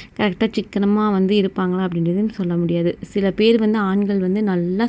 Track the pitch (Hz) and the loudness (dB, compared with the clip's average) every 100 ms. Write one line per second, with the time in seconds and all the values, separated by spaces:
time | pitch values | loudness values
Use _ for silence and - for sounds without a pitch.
0 | - - 208 175 220 226 - 202 202 208 | -14 -2 -2 0 -2 -2 -4 -2 2 2
1 | 214 190 190 208 190 190 185 185 185 170 | 2 2 2 2 0 0 -2 0 -2 -2
2 | 165 185 214 208 175 170 170 170 170 - | 0 0 -2 -4 -2 -2 0 0 -2 -4
3 | - 208 196 185 220 233 214 220 196 196 | -6 -2 -2 2 2 4 2 0 0 0
4 | 202 196 185 202 208 180 175 190 | 0 -2 -2 0 0 -2 -2 -2